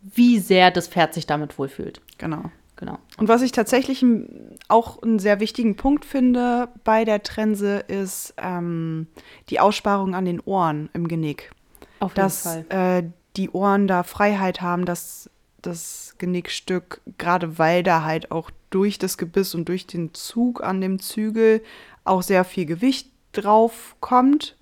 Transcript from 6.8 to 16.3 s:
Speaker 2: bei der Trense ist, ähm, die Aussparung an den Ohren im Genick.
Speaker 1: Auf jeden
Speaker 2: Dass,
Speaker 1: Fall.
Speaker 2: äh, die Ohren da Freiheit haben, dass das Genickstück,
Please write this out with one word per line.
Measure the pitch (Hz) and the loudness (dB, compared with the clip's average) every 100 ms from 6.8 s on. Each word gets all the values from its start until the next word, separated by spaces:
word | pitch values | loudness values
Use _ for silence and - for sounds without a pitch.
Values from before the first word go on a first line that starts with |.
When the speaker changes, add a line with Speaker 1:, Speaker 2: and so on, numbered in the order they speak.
Speaker 2:
bei | - 220 226 | 2 2 2
der | 208 | 0
Trense | 208 - 214 208 202 202 | -2 -4 -2 0 -2 -2
ist, | - 196 190 - - - | -4 -6 -6 -8 -14 -10
ähm, | - 180 175 170 165 160 160 - - - - | -8 -6 -4 -4 -4 -6 -8 -14 -20 -20 -6
die | - | 2
Aussparung | 196 208 - 202 196 | 2 2 -2 0 0
an | 185 185 | -2 -2
den | 175 | -4
Ohren | - 190 170 151 156 | -2 0 0 -2 -6
im | - 170 | -6 -4
Genick. | 165 156 143 - _ _ _ - _ | -4 -4 -6 -14 _ _ _ -20 _
Speaker 1:
Auf | 190 | -6
jeden | - | 0
Speaker 2:
Dass, | 196 - | 0 0
Speaker 1:
Fall. | 180 165 160 | -6 -6 -6
Speaker 2:
äh, | 190 185 180 170 175 _ - | -2 0 0 -2 -12 _ -8
die | 185 | -6
Ohren | 180 196 196 196 | -2 2 2 2
da | 185 | 0
Freiheit | 180 - 208 208 190 180 | -2 0 0 2 -2 -4
haben, | 185 175 180 | -4 -2 -2
dass | 175 - - - _ _ _ | -6 -10 -18 -20 _ _ _
das | - 170 - - - _ | -12 -10 -12 -14 -18 _
Genickstück, | 180 | -4